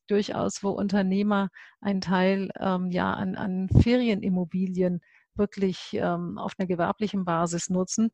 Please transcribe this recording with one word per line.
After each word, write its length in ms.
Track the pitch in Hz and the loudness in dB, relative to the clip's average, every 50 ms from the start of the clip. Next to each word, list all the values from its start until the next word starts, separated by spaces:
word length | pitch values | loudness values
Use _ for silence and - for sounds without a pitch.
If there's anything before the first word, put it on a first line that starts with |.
| _ - | _ 0
durchaus, 540 | 208 202 202 - - - - 202 - - | 2 2 2 0 -2 -2 -2 -2 -2 -2
wo 60 | - 196 | -2 -2
Unternehmer 800 | - - 202 196 196 208 190 190 185 196 208 208 208 196 196 185 - - - - _ _ | 0 0 0 2 2 2 4 4 2 2 2 2 2 2 2 0 -4 -12 -20 -20 _ _
einen 220 | - 202 202 190 | -2 -2 -2 0
Teil, 480 | 185 170 190 185 185 190 196 196 190 190 - - | 0 2 4 4 6 4 4 2 0 -4 -6 -2
ähm, 300 | - 190 185 180 185 180 | 0 0 0 0 0 0
ja, 240 | 175 180 185 95 - | 0 0 0 0 0
an, 200 | - 202 190 185 | 0 -2 -2 -2
an 360 | - - 196 185 185 190 185 | -2 -4 -2 -2 -2 -2 0
Ferienimmobilien 1300 | - - - 233 240 254 247 233 202 196 - 196 185 185 180 165 - 185 190 185 185 180 185 180 180 170 - _ _ _ _ _ _ | 2 2 4 4 2 2 2 0 0 0 0 -2 0 0 -2 -2 -2 -4 -4 -2 0 0 0 0 0 -4 -6 _ _ _ _ _ _
wirklich, 540 | - 202 196 - 202 196 190 170 - - - - | -2 -2 -2 0 -2 -2 -2 -2 -4 -8 -6 -4
ähm, 420 | - - 180 175 170 175 170 - | -2 0 0 0 -2 -4 -6 -6
auf 160 | - 175 185 - - | -6 -8 -8 -4 -6
einer 80 | 190 | -2
gewerblichen 580 | 175 185 170 170 190 202 - 214 196 - 196 185 | -2 0 0 0 0 0 -2 -4 -2 -2 -2 0
Basis 460 | 175 165 165 170 170 175 170 - - | 0 0 0 0 0 -2 -4 -4 -2
nutzen. 400 | 185 185 185 - - - 220 226 | 0 0 0 0 0 0 0 0